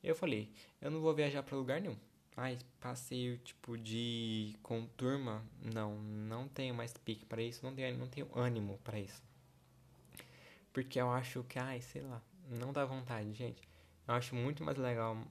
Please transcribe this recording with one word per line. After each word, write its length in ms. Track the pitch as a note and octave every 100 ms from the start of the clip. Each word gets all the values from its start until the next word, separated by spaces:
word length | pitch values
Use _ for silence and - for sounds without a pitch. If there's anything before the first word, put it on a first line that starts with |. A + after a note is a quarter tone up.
Eu 140 | F3+ D#3+
falei, 360 | F3 G#2+ G#2+ - - _
"Eu 80 | C#3+
não 120 | D#3
vou 120 | D#3+
viajar 300 | D3+ D3 C#3
pra 140 | C#3 C#3
lugar 240 | C3 D3
nenhum." 160 | G3 G#2+ - - _ -
Ai, 200 | B2+ B2 - -
passeio, 580 | B2+ B2 - B2+ B2 B2
tipo, 380 | - - - A#2
de, 800 | A2 A2 A#2+ A#2 A2+ A2 G#2+ G#2+
com 240 | - A2+ A2+ -
turma? 500 | B2+ C#3 B2+ G#2+ A2 -
Não, 380 | A2+ A2 G#2+ G#2+
não 480 | G#2+ G#2+ G#2+ A2+ C3+
tenho 260 | - C3
mais 200 | A#2+ A#2+
pique 320 | - - A2 -
pra 160 | A2+
isso, 220 | A#2 A#2+ C3
não 100 | C3+
tenho, 220 | B2+ B2
não 100 | B2+
tenho 220 | C#3+ C#3+
ânimo 460 | C3 B2 A#2 G2+ G2 -
pra 120 | G#2+
isso. 240 | G2 - - - - - - - - - - - - - - - -
Porque 300 | - B2+ B2+
eu 80 | B2
acho 340 | B2 B2 B2+
que, 160 | B2+ B2+
ai, 220 | C3 B2
sei 200 | B2 -
lá, 200 | C3+ A#2 - - D3+
não 240 | A#2+ B2+
dá 140 | C#3+ C3+
vontade, 480 | C3 B2+ A2+ G#2+
gente. 340 | G#2+ A#2+ A#2 - - - - -
Eu 60 |
acho 220 | A#2+ B2 B2+
muito 280 | B2+ D3
mais 140 | D#3 C#3
legal 400 | B2+ A#2 A2+ A2 A2+